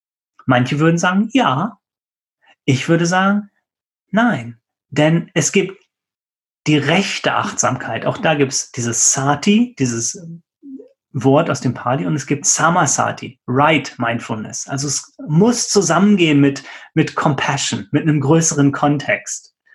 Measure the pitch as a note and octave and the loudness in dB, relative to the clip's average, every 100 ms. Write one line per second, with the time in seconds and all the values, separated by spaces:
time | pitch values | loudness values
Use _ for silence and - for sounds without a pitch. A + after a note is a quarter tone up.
0 | _ _ _ _ - B2 B2+ D3 D#3+ E3+ | _ _ _ _ 0 0 2 2 2 2
1 | F3+ F#3+ A3+ C4 A3+ C3 G#3+ - _ _ | 0 0 0 2 0 0 -4 -8 _ _
2 | _ _ _ _ _ _ - B2+ - E3 | _ _ _ _ _ _ 0 0 2 2
3 | E3+ F#3 F#3+ G#3 G#3 _ _ _ _ _ | 2 2 2 0 -4 _ _ _ _ _
4 | - G3+ A#3+ D3 A#2 A#2 _ _ - D3 | -4 0 0 0 -6 -14 _ _ -6 0
5 | D3+ E3 - E3+ D#3+ G3 F#3 - _ _ | 2 2 0 -2 0 0 0 -6 _ _
6 | _ _ _ _ _ _ - D3+ C3+ F3+ | _ _ _ _ _ _ 0 0 2 0
7 | G3 - - - G3+ - - B2+ - A2+ | -2 -4 -2 -2 -4 -4 -4 -4 -8 -6
8 | C#3 C3+ E3 D#3 C3 - - - A#2 A2+ | -6 -2 -2 0 0 -2 -8 -6 -4 -2
9 | - - C3+ C#3+ - G#3+ A#3+ - C3 A#2 | 0 0 0 0 2 2 2 -2 -2 -2
10 | A#2 G3 E3+ E3+ _ _ C#4+ C4+ - _ | -6 -8 -16 -18 _ _ -20 -18 -20 _
11 | _ C3 C3 C#3 E3+ C#3+ B2+ - A#2+ C#3 | _ -2 2 2 2 -2 -4 -4 -4 -4
12 | F3 D3+ - C#3 - - D#3 F3+ D3 - | -2 -4 -4 -4 -2 0 2 2 0 0
13 | A2+ - A2 - - B2+ D3 D#3 - - | -2 -4 -12 -14 -4 2 2 2 -2 -6
14 | A#2 A#2 - A2 G#2 - - C3+ C#3+ - | -4 -4 -6 -10 -8 -12 -8 -6 -6 -6
15 | - - C4+ D#3 A3+ A#3+ - G#3 F#3 E3 | -10 -14 0 4 4 2 0 0 2 4
16 | G3+ G3+ D#3+ C#3+ C#3 C#3 - - - D#3+ | 4 4 4 6 4 2 -12 -20 -4 -2
17 | D3+ - E3 C#3 - C#3 - A#2 G2+ D3 | 0 0 -2 0 -2 -4 -4 -6 -2 -2
18 | D#3+ D3 C3 E3 E3 D3 C#3 C#3 D3 D3 | 0 0 4 2 2 2 2 2 0 0
19 | - G2+ - - - _ _ | -2 -6 -6 -14 -16 _ _